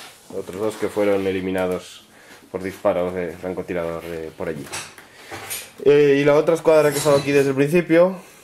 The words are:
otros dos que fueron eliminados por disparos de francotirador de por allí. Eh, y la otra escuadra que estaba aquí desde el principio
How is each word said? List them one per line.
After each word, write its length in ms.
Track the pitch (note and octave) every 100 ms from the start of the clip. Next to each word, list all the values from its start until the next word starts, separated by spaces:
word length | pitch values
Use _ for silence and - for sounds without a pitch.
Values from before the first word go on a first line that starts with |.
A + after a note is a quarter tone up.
| - - - G2
otros 220 | F#2 F#2
dos 160 | A2 G#2
que 120 | G2+
fueron 380 | G#2+ G2+ G2 G2
eliminados 800 | F#2+ F#2 F#2+ F#2 F2+ - - - - - - -
por 100 | F#2
disparos 500 | F#2+ F2+ G#2 F2+ F2+
de 180 | F#2 F2
francotirador 720 | F2 F2+ F#2 F2+ F2+ E2+ E2
de 280 | E2 E2 D#2+
por 180 | - F2
allí. 160 | D2+ C2+ - - - - - - - - - - -
Eh, 340 | C3+ D3 D3 C#3
y 40 |
la 100 | C#3+
otra 200 | D3 D#3+
escuadra 380 | E3 D#3+ D#3 D3
que 60 | C#3+
estaba 180 | D3 C#3+
aquí 160 | C#3+
desde 180 | C#3+ C#3
el 60 | C3+
principio 580 | C#3+ F3 D#3+ E3 F#3 F#3 - -